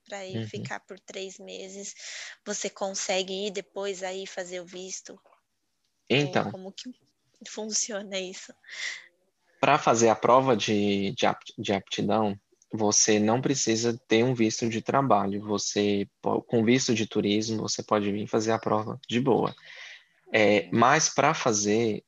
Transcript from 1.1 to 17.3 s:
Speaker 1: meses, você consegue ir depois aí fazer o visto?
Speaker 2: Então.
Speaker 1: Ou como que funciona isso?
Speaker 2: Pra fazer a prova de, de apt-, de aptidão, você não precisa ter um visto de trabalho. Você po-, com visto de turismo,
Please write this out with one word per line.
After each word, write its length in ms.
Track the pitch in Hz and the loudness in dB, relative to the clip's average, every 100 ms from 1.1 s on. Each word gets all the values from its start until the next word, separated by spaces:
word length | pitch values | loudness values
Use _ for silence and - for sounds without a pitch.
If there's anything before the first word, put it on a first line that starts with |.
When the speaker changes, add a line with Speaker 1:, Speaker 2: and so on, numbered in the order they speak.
| 196 190 185 | -12 -12 -14
Speaker 1:
meses, 560 | 190 190 190 196 196 - - - - - - | -16 -14 -14 -14 -14 -14 -14 -14 -14 -14 -10
você 240 | 208 202 | -6 -8
consegue 800 | - 196 196 - 185 190 190 208 | -6 -6 -6 -4 -2 -2 -4 -6
ir 40 | |
depois 520 | 196 190 - 202 185 | -8 -10 -8 -8 -6
aí 240 | 185 190 190 | -8 -8 -10
fazer 340 | - 180 180 | -10 -10 -10
o 40 | 175 | -12
visto? 540 | 185 185 180 - 190 _ _ _ _ _ _ _ _ - | -14 -12 -14 -14 -20 _ _ _ _ _ _ _ _ -2
Speaker 2:
Então. 380 | 123 143 110 104 | 0 0 0 -2
Speaker 1:
Ou 60 | |
como 200 | 185 185 | -6 -14
que 200 | - 254 - _ _ _ _ 226 | -16 -16 -18 _ _ _ _ -16
funciona 680 | - 220 208 - 202 208 190 | -12 -6 -6 -4 -8 -8 -8
isso? 340 | 185 190 - - - - - - - _ _ _ _ _ | -8 -10 -18 -20 -18 -10 -10 -10 -16 _ _ _ _ _
Speaker 2:
Pra 200 | 113 147 | 2 4
fazer 300 | - 120 113 | 4 4 4
a 60 | 107 | 4
prova 400 | 117 123 131 113 | 6 6 6 2
de, 560 | 110 107 101 101 98 - | 2 2 2 0 -2 0
de 80 | 101 | 0
apt-, 280 | - - - | 0 -8 -8
de 160 | 110 | -2
aptidão, 640 | 98 - - 101 104 107 101 _ _ _ 107 | -2 -2 -4 0 2 0 -2 _ _ _ 0
você 440 | 104 104 - 107 | 2 4 4 4
não 200 | 107 117 | 4 2
precisa 560 | 139 135 - 113 117 117 - | 0 0 0 0 0 -2 2
ter 160 | 110 | 4
um 100 | 123 | 4
visto 340 | 120 110 - 120 | 4 2 2 -2
de 140 | 110 | -2
trabalho. 640 | - 135 135 104 98 101 | 0 2 4 4 2 -4
Você 640 | 107 101 - 104 104 101 101 _ | -2 -2 -2 0 2 0 -2 _
po-, 220 | 104 107 | -2 -2
com 240 | - 120 110 | 0 2 4
visto 300 | 127 131 110 | 4 2 0
de 100 | 107 | 0
turismo, 560 | 107 101 | 0 0